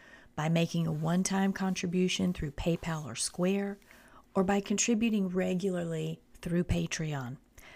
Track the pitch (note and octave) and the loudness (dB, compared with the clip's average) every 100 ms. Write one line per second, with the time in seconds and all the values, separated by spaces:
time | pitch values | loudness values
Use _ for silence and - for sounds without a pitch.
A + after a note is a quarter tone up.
0 | - - - - D#3 E3 E3+ E3+ D#3+ D3+ | -20 -20 -14 -4 2 2 2 0 0 0
1 | D#3+ F3 F#3 F#3+ G3 F#3+ F#3+ F#3 F3+ F3+ | 0 2 2 2 2 0 -2 -2 -2 2
2 | F#3 - F#3 F3+ D3+ - - E3+ - D#3+ | 2 2 0 0 -4 -2 -2 0 -2 -6
3 | C#3+ A2+ - - F3+ G3 G3+ G3+ - - | -6 -6 -6 -2 0 0 -2 -8 -14 -20
4 | - - - - F#3+ G3+ G3+ G3+ - A3+ | -20 -20 -6 0 2 2 2 0 2 2
5 | A#3 G#3+ F#3+ F#3 F#3 F#3 G3 F3+ E3+ D#3+ | 2 2 0 0 0 0 0 -2 -2 -4
6 | D#3 E3 - - - E3+ F3 E3+ E3+ - | -4 -6 -12 -10 -2 0 2 2 0 -2
7 | D#3 C#3+ B2 C3+ _ - - | -4 -4 -6 -10 _ -20 -20